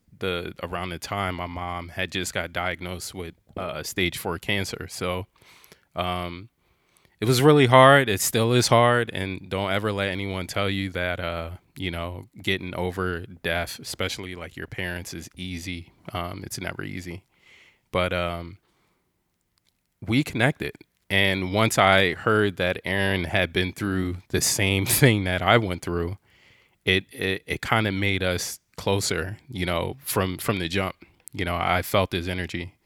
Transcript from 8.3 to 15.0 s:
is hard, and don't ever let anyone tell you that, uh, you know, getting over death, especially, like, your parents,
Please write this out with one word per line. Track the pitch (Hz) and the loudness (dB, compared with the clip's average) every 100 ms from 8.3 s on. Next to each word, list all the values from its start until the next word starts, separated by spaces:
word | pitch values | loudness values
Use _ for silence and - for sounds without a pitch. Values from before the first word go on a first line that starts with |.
| 117 113 | 2 4
is | 123 117 | 4 6
hard, | 117 120 120 113 | 6 6 4 0
and | 95 95 92 92 | -4 -6 -8 -6
don't | 95 98 | -4 0
ever | 98 107 | 0 0
let | 98 98 | -2 -2
anyone | 95 98 95 90 | -2 -4 -4 -4
tell | 101 98 | -2 -2
you | 98 95 | -2 -2
that, | 90 90 87 | -4 -4 -4
uh, | 87 85 82 90 _ - | -6 -6 -8 -12 _ -8
you | 92 | -6
know, | 85 85 90 98 - | -6 -6 -10 -14 -8
getting | - 95 90 85 | -4 -4 -4 -4
over | 90 92 92 85 90 85 | -4 -2 -4 -4 -8 -8
death, | 85 85 87 - | -4 -2 -4 -8
especially, | - - 92 - 92 90 | -12 -8 -6 -6 -10 -12
like, | 82 90 | -14 -14
your | 82 | -12
parents, | - 90 87 | -8 -8 -8